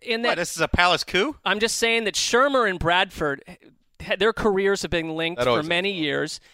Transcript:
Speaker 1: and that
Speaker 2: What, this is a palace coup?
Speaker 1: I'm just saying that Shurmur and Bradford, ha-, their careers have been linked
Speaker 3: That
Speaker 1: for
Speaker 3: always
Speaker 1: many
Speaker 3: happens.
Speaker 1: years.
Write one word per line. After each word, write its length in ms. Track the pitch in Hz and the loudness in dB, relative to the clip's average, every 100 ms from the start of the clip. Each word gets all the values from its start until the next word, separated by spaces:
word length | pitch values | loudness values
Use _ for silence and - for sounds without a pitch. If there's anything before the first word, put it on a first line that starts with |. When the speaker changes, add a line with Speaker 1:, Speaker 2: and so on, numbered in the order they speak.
| 226 | -6
Speaker 1:
and 180 | 226 | -2
that 60 | 240 | 0
Speaker 2:
What, 80 | 165 | -2
this 160 | 170 165 | -4 -2
is 40 | |
a 80 | 156 | 0
palace 360 | - 180 160 | 4 4 2
coup? 320 | - 180 254 - | 0 -2 -2 -2
Speaker 1:
I'm 160 | 190 202 | -2 0
just 160 | 226 - | 0 0
saying 260 | 226 233 | 0 0
that 100 | 214 | 0
Shurmur 540 | - - 240 285 269 214 | -2 0 2 4 2 0
and 100 | 180 | 0
Bradford, 640 | 156 175 190 - 151 139 - 180 - _ _ _ | 2 2 2 -2 -4 -4 -10 -20 -20 _ _ _
ha-, 140 | 170 190 | -6 0
their 140 | 214 | 0
careers 500 | - 214 190 196 196 | 2 0 2 2 0
have 80 | 170 | -2
been 240 | 170 160 160 | -4 -2 -4
linked 220 | 165 170 | -4 0
Speaker 3:
That 60 | |
Speaker 1:
for 60 | 123 | 2
Speaker 3:
always 160 | 117 156 | 2 2
Speaker 1:
many 220 | 170 196 | 0 0
Speaker 3:
happens. 100 | 190 | -2
Speaker 1:
years. 380 | 151 139 156 - - | -2 -2 -4 -8 -16